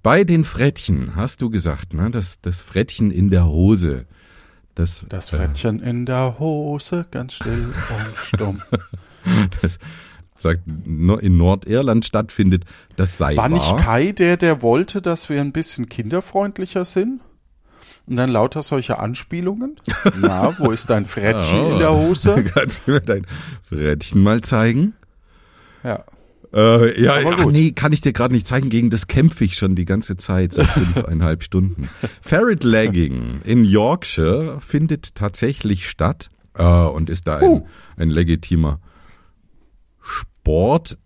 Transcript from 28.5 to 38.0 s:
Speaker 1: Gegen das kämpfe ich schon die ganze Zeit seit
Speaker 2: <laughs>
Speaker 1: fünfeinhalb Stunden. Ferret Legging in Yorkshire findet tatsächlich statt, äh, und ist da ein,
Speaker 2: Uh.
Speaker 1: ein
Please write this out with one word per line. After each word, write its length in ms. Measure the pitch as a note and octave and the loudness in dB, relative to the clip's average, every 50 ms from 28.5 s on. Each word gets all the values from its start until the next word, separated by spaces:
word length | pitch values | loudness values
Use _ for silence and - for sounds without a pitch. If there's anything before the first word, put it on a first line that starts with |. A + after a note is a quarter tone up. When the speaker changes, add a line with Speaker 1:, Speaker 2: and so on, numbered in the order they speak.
| B2+ C3 C3+ C3 | -2 -2 0 0
Speaker 1:
Gegen 220 | G#2+ A#2 A#2+ A#2 | 0 2 2 2
das 160 | A#2 G#2+ - | 0 0 -2
kämpfe 360 | - - C3+ D3+ E3 - - A#2+ | 0 2 4 4 4 4 2 -2
ich 140 | F#2 - | -2 0
schon 180 | - G#2 F#2+ F#2 | -2 0 0 0
die 100 | F2+ F2 | 0 0
ganze 320 | F2 G2 G#2+ A2+ - F#2+ | -2 -2 -4 -2 -6 -10
Zeit 360 | F#2 - - F#2+ F#2 F#2 F2+ - | -10 -4 -2 0 0 0 0 0
seit 140 | - D3+ | 0 0
Speaker 2:
<laughs> 0 | |
Speaker 1:
fünfeinhalb 720 | - - D#3 F#2 F2 F2 C3 - D#2 E2 D#2+ E2+ D#2+ D#2+ D#2+ | 2 2 2 0 0 0 -2 -2 -2 -2 0 0 0 0 -2
Stunden. 480 | - - - F#2 F#2 F#2+ F2 D2 C2+ C2+ - - - - - _ | -6 -2 0 0 0 0 -2 -6 -10 -10 -8 -10 -10 -10 -10 _
Ferret 420 | - - D#3 E3+ A3+ B3 G#3+ C#3+ - | -4 -2 0 2 2 2 0 0 2
Legging 800 | A#2+ A2+ A2 A2 A2 G2 F2 E2 C#2+ C2 B1 A#1 A#1 B1 C#2 - | 2 4 4 2 2 2 0 0 0 -2 -6 -6 -8 -10 -10 -2
in 200 | - A#2 B2 A2+ | 2 4 4 6
Yorkshire 1000 | G2 G2 G#2+ G#2 B2 E3 F3+ - - - - D#2+ D#2+ G2 C#3 D#3+ D#3+ - C#3+ | 6 6 4 4 2 0 -2 -4 -6 -2 0 2 2 2 0 -2 -6 -8 -12
findet 540 | - - - C#3+ D#3 D#3 D#3+ D3 - - _ | -8 -4 -2 -2 0 0 -2 -4 -6 -16 _
tatsächlich 760 | - G#2+ G#2 - - - B2 C#3 - - G#2 G2+ F#2 - - | -6 -6 -6 -4 -2 -4 -4 -2 -2 -2 -2 -2 -2 -4 -10
statt, 400 | - - D#2+ F2+ F2 - - - _ _ _ _ _ | -4 -2 -2 -2 -2 -4 -10 -20 _ _ _ _ _
äh, 100 | - E2+ | 2 4
und 460 | F2 F2 F2 E2+ D#2+ C2+ D#2 D#2+ - | 6 6 6 4 2 0 -2 -4 -4
ist 180 | E2 F2+ - | -4 -6 -4
da 100 | E2 D2+ | -4 0
ein, 100 | D2 F#4 F#4 | 4 4 4
Speaker 2:
Uh. 180 | D#4+ - - - - - - - - | 4 4 0 -8 -20 -20 -20 -20 -8
Speaker 1:
ein 140 | - | -2